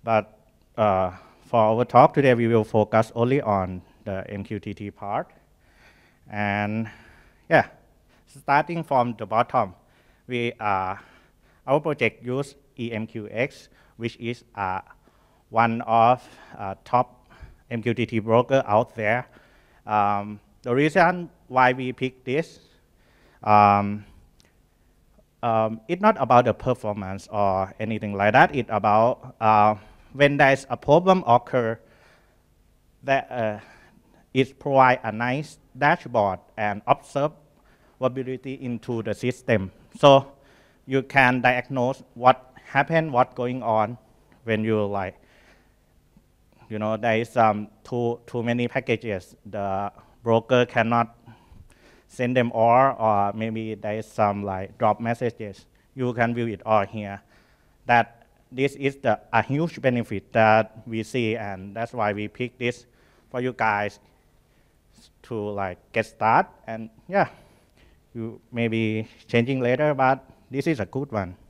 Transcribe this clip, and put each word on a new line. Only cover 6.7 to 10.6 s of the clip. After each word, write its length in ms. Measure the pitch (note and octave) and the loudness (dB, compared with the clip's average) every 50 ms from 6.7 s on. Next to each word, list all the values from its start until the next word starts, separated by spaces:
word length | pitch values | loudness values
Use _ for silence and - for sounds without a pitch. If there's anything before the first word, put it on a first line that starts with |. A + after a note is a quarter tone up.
| G#2+ A2+ A2+ A2 - - - - _ _ _ _ _ _ _ - | -4 -6 -8 -8 -12 -20 -20 -20 _ _ _ _ _ _ _ 2
yeah, 160 | E3 C#3+ - - - _ _ _ _ _ _ _ _ _ _ | 2 2 2 0 -8 _ _ _ _ _ _ _ _ _ _
starting 580 | _ _ C#3 _ - C#3 D3 D#3 - E3+ E3 D3+ | _ _ -14 _ 0 2 2 2 0 -6 -8 -4
from 320 | - C#3+ B2+ A#2+ A#2+ A2+ - | 0 0 0 0 0 -4 -8
the 80 | A2 | -8
bottom, 480 | F#2 A2 A2+ B2 - - B2+ G#2+ F#2+ F2 _ _ _ _ _ _ _ _ _ _ - | -2 0 -2 0 0 0 -2 -2 -2 -8 _ _ _ _ _ _ _ _ _ _ -10
we, 240 | B2+ A#2+ A#2 A#2 - - | -6 -6 -6 -6 -6 -6